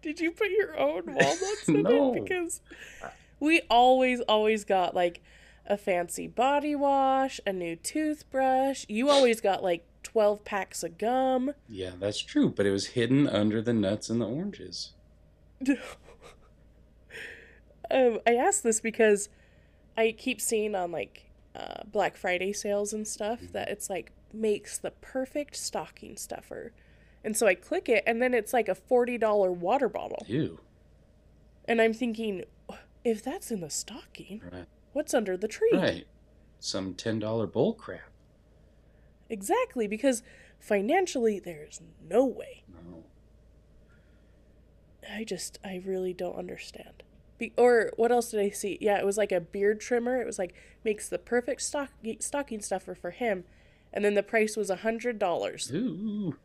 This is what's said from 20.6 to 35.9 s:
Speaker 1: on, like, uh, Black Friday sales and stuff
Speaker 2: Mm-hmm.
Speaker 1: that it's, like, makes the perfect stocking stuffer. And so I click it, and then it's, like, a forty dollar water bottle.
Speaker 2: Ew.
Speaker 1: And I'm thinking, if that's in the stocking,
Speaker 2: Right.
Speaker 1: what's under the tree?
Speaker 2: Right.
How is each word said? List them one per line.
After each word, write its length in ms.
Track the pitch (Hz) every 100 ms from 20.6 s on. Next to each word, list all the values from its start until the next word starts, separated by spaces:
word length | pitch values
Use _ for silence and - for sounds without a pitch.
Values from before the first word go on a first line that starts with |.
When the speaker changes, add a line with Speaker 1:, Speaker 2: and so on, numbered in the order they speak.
| 214
Speaker 1:
on, 160 | 202 175
like, 400 | 170 104 - - - -
uh, 280 | - - 50 208
Black 260 | 208 175 -
Friday 360 | 196 180 190
sales 400 | 202 214 202 208
and 140 | 214 214
stuff 340 | - 208 233
Speaker 2:
Mm-hmm. 120 | 180
Speaker 1:
that 160 | 208 -
it's, 220 | - -
like, 220 | 190 - - _
makes 460 | 220 220 208 - -
the 120 | 185
perfect 680 | - - 262 262 302 285 -
stocking 600 | - 208 156 - - -
stuffer. 560 | - - - - - - - - - _
And 140 | 220 220
so 100 | 220
I 80 |
click 340 | 185 - 320 381
it, 140 | 220 -
and 140 | 226
then 140 | 254
it's, 180 | 247 220
like, 160 | 247 208
a 60 |
forty 440 | 190 - 247 240 240
dollar 340 | 220 208 190
water 360 | 180 175 254 247
bottle. 360 | - - - -
Speaker 2:
Ew. 340 | 127 120 80 _ _ _ - - _ _ - - - -
Speaker 1:
And 140 | 233
I'm 120 | 226
thinking, 500 | 220 247 220 220 185 - _ _ - - -
if 180 | 247 220
that's 280 | 240 349 -
in 100 | 214
the 100 | 160
stocking, 720 | - - 233 - - - 208 175
Speaker 2:
Right. 140 | 175 180 _ _
Speaker 1:
what's 220 | 277 302
under 220 | 285 202 185
the 120 | 214
tree? 220 | - 440
Speaker 2:
Right. 340 | 440 160